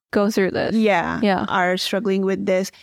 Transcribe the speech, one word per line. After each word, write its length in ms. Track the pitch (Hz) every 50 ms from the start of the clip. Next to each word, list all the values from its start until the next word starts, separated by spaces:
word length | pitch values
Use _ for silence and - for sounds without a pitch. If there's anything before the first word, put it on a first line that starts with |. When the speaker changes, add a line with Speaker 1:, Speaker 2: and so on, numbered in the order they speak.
| _ _
Speaker 1:
Go 200 | - 208 202 202
through 200 | 220 208 190 175
this. 240 | - - - - 196
Speaker 2:
yeah, 440 | 226 220 214 196 175 160 160 170 170
Speaker 1:
Yeah. 240 | 220 208 190 - 214 -
Speaker 2:
are 280 | - 196 180 180 185 185
struggling 460 | - - - 196 208 202 190 196 190
with 200 | 190 190 190 196 196
this. 240 | 190 185 190 - - -